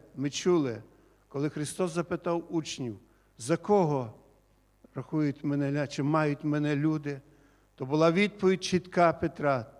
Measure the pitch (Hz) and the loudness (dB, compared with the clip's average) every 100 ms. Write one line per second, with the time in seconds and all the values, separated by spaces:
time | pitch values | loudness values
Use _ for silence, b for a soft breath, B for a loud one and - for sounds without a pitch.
0 | - - 139 - 185 175 139 110 - b | -18 -6 -6 -2 2 2 2 -6 -14 b
1 | b b b 139 151 151 147 - 185 165 | b b b -6 -4 -4 -8 -4 -4 -2
2 | 165 175 185 170 165 170 151 - 127 101 | -4 -4 -2 -4 -2 -6 -6 -8 -8 -8
3 | _ b b _ 113 165 165 208 170 143 | _ b b _ -4 -2 2 4 4 0
4 | 117 - _ _ _ _ _ _ _ - | -2 -10 _ _ _ _ _ _ _ -12
5 | 127 156 147 135 147 143 143 143 143 - | -6 -2 0 -2 -4 -2 0 -2 -4 -2
6 | 139 156 151 143 151 147 147 143 156 156 | 2 2 2 0 -2 0 0 0 0 0
7 | 143 139 - b b b b _ 131 151 | -6 -10 -14 b b b b _ -2 4
8 | 165 170 208 202 190 185 - 180 180 - | 4 4 2 2 2 2 0 -2 0 4
9 | 175 160 165 - 147 135 117 - | 4 4 -4 -2 0 0 -2 -2